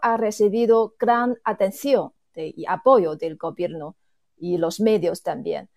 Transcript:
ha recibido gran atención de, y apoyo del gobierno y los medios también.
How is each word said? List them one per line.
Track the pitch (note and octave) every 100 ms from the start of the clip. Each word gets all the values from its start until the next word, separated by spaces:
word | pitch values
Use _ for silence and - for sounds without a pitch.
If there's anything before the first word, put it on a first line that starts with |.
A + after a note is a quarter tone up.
ha | A#3 A3+
recibido | G#3+ - G#3 A3 A#3 A3+ A3 -
gran | A#3 A#3+ B3 A#3+
atención | - G#3 G3 - C#4+ B3 D3 - _
de, | - D#3+
y | - D#3+
apoyo | F3+ C4 C4 E3
del | D#3 E3 D#3
gobierno | E3 - F3 D#3+ D3+ - _ _ _ _
y | F3 F3
los | E3 F3
medios | A3 G#3+ E3 F#3
también. | - D3+ E3+ D3+ -